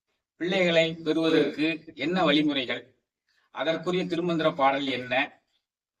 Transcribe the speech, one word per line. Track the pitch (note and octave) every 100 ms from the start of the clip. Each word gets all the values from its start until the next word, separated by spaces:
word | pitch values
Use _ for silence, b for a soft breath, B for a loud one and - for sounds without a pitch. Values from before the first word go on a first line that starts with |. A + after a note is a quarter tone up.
| _ _ _ -
பிள்ளைகளை | E3+ F#3+ F3 E3 E3
பெறுவதற்கு | E3 D3+ D#3+ D#3+ D#3+ C#3 C#3 D#3+ D#3+ - -
என்ன | D3 F#3
வழிமுறைகள், | D#3+ D3+ D3+ C#3 A#2+ A#2+ - _ _ _ _ _ _
அதற்குரிய | - D3+ D#3+ F3+ F3+ F3
திருமந்திர | E3 F3 E3 D#3 -
பாடல் | C3+ C#3 C3+
என்ன, | B2 B2+ B2+ D3 - _ _ _ _ _ _